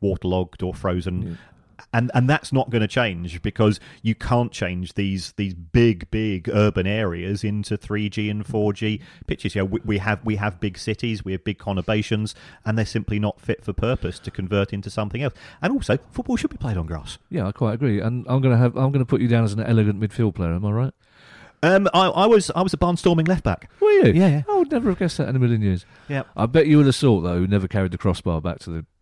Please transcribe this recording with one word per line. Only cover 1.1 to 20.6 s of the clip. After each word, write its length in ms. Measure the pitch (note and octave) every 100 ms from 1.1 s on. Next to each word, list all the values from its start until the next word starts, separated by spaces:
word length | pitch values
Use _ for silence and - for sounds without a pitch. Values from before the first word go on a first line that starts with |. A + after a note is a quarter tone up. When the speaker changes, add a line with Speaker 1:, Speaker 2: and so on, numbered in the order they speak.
| F2+
Speaker 2:
Yeah. 120 | C#3+ E3+ - _ _ - -
Speaker 1:
And, 160 | A#2 B2 B2+
and 120 | B2+
that's 240 | D3+ -
not 200 | C3+ B2+
gonna 160 | A#2 G#2+
change 520 | B2+ A2+ F2 F2 E2+
because 360 | G#2+ - G#2+ G2+ - -
you 140 | A2+ G#2+
can't 360 | - B2 A#2+
change 440 | - F2+ F2+ F2+ -
these, 380 | G2 F#2+ -
these 200 | - G2
big, 560 | F2 E2 B2 A#2 F2 -
big 400 | A2 A2 F#2 A#2
urban 360 | G#2 G#2+ F#2+ F#2+
areas 560 | G#2+ G2+ E2+ F2+ G#2
into 340 | G#2+ G#2 - G#2
three 320 | - G#2+ G#2+
G 220 | A2 G#2
and 140 | G#2 G2+
four 280 | G#2+ G#2
G 260 | G2+ A2 G#2+ - - -
pitches. 260 | - G2+
You 80 | G2+
know, 40 | F#2+
we, 140 | G#2 G#2+
we 120 | G2+
have, 260 | G2+ G#2 A2
we 120 | G#2
have 220 | G#2 F2
big 200 | G#2 F#2
cities, 440 | - G#2 A#2+ G#2
we 100 | F#2+
have 100 | F#2+
big 160 | A2 G2
conurbations, 720 | G#2 F#2+ F2 G#2+ - G#2+ G#2+ - - - A2
and 140 | A2
they're 60 | G#2
simply 340 | A2 G2+ G#2
not 200 | G#2 -
fit 240 | - -
for 100 | -
purpose 440 | - A#2 B2+ F2 -
to 140 | -
convert 420 | - F#2 G2+ G2
into 160 | G2+ G2
something 320 | - G#2 A2+
else. 140 | C#3 - - -
And 100 | -
also, 280 | C4+ - B2+ -
football 260 | - B3+ A#3+
should 140 | D4
be 80 | -
played 200 | A#2+ F2+
on 100 | D#2+
grass. 320 | E2 - - _
Speaker 2:
Yeah, 180 | E3+ G2
I 40 |
quite 240 | - A2 A2+
agree. 240 | C#3 G2+
And 260 | A2 B2 -
I'm 140 | C3
gonna 160 | C3 A#2+
have, 180 | B2 A#2+
I'm 160 | C3
gonna 140 | C#3 B2
put 160 | C3+
you 60 | A#2+
down 160 | A#2
as 100 | A2
an 60 | G#2
elegant 400 | A#2 A2+ G#2 G2+
midfield 340 | G#2+ - G#2+
player. 200 | F#2 E2+
Am 120 | F2